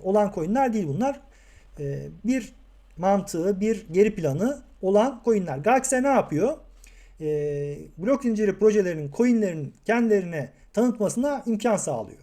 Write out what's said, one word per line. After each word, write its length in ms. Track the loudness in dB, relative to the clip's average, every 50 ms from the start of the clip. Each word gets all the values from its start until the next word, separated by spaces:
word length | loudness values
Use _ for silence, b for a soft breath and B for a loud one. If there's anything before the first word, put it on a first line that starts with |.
| -2
olan 300 | 0 2 2 2 0 0
coinler 380 | -4 -2 0 0 2 2 2 0
değil 160 | -2 -2 -2
bunlar. 320 | -2 -2 -2 -2 -4 -6 -12 b b b b b b b b b -14 -10
E, 300 | -8 -8 -8 -8 -10 -12 -14 -6 -2
bir 280 | -2 -2 -2 -4 -8 -14 -20 -20 -20 -20 -20 -20 -20 -10
mantığı, 640 | -2 2 2 2 2 0 -2 -4 -2 0 0 0 0
bir 260 | 0 0 -2 -2 -4 -2 2
geri 220 | 2 2 2 2
planı 480 | 0 -2 -2 0 0 0 -2 -2 -4 -10 -18 -12 -6 -2
olan 400 | 2 4 4 4 2 0 -2 0
coinler. 340 | 0 0 0 0 -2 -6 -2
Galxe 440 | 2 2 2 2 2 0 0 0 2
ne 60 | 2
yapıyor? 500 | 2 2 2 0 0 0 0 0 -2 -4 -10 -18 b b b b b b b b b -8
E, 60 | -6 -4 -2 -2 -2 -4 -4 -4 -6 -8 -8 -10 -14 -16 -14 -6
blok 240 | -2 -2 0 0 0
zinciri 360 | -2 0 0 0 0 2 2
projelerinin, 540 | 4 4 4 4 2 0 -2 -4 -6 -4 0
coinlerinin 600 | 2 4 4 4 4 2 0 -2 -4 -8 -10 -12 _ _
kendilerine 680 | 0 0 2 2 4 2 2 0 -2 -6 -8 -8 -8 b b b b 0
tanıtmasına 680 | 2 2 2 2 0 0 0 0 0 0 -2 -2 -2 -2
imkan 300 | -4 -2 0 0 0 0
sağlıyor. 420 | 0 0 -2 -4 -4 -6 -8 -14 -18